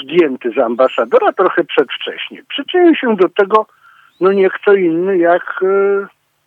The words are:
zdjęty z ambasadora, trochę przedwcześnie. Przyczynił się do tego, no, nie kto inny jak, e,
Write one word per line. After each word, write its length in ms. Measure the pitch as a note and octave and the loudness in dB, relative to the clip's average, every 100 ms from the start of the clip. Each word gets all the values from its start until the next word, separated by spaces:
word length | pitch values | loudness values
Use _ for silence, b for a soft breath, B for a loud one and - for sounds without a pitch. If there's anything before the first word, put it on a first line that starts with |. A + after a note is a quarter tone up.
zdjęty 480 | C3+ F3 D#3 B2+ B2 | -4 0 0 0 -6
z 60 | C3 | -2
ambasadora, 760 | A#2 A#2 C3 - A#2 A#4 G4+ | -2 0 0 0 0 0 0
trochę 300 | - F3+ - | 0 -2 -2
przedwcześnie. 800 | D#3 - B2+ - - - - - - | -4 -2 -2 -4 -12 -12 -14 -16 -12
Przyczynił 460 | - C#4 F4+ F4 D4 | -12 -4 2 4 2
się 200 | B3 G3+ | 0 0
do 140 | E3+ | 0
tego, 360 | - G3 A3 G#3+ b b b b b | 0 2 2 0 b b b b b
no, 120 | F#3 | 0
nie 180 | G3 F#3+ | 2 2
kto 240 | - G#3 | 0 2
inny 440 | G3 F3 E3 F#3+ F#3 | 2 2 0 0 0
jak, 420 | E3+ F3 - - | 2 2 -2 -4
e, 440 | F#3+ G3 G3 G4+ G4 _ _ _ | -2 0 0 -2 -6 _ _ _